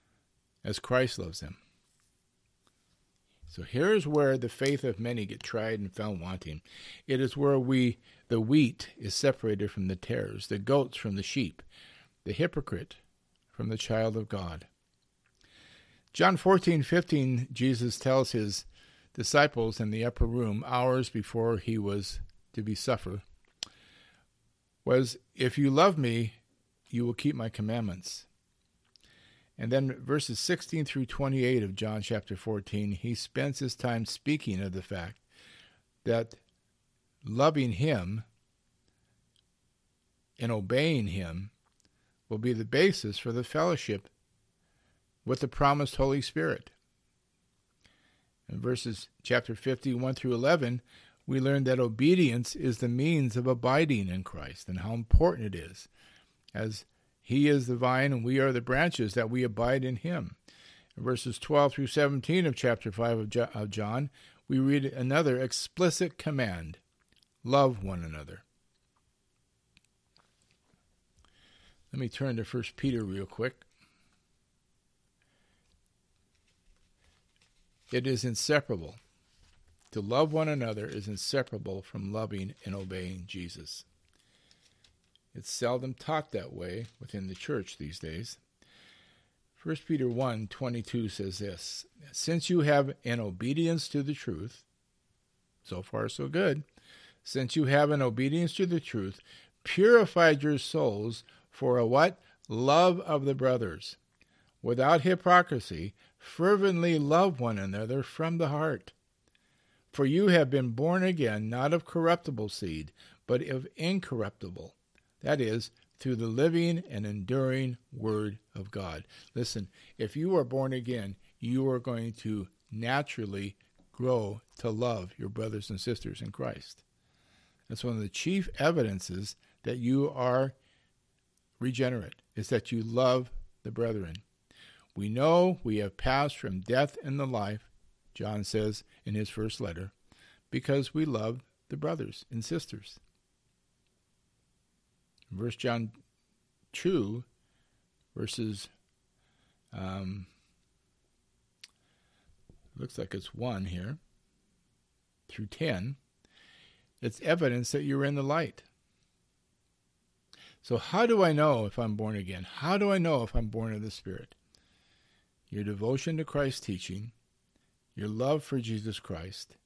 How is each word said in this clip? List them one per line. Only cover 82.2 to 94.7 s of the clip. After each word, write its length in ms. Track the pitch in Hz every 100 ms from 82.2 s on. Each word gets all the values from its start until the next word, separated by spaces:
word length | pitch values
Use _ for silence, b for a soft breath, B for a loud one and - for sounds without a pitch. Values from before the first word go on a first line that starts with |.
| 107 101 95 -
and 120 | 101
obeying 480 | 98 95 95 92 92
Jesus. 600 | 90 95 87 - - - - _ _ b b b b b b b b b _ _ _
It's 160 | - -
seldom 460 | - 120 127 131
taught 360 | 123 - 156 -
that 220 | 101 73
way 320 | - 90 104 117 -
within 260 | - 98
the 80 | 95
church 460 | 90 - 123 95 -
these 180 | 73 -
days. 400 | 80 82 120 - _ _ b b b b b b b b _
First 320 | _ 160 156 -
Peter 200 | 151 127
one 380 | 117 131 110 107
twenty-two 640 | - 127 120 - 120 107
says 300 | - 98 92
this, 480 | 101 87 - - - - 143
"Since 400 | - 160 165 -
you 100 | 175
have, 340 | 147 143 139 -
in 160 | 123 120
obedience 680 | 104 92 120 151 165 160 -
to 160 | 143
the 100 | 139
truth," 500 | 143 120 80 107 - _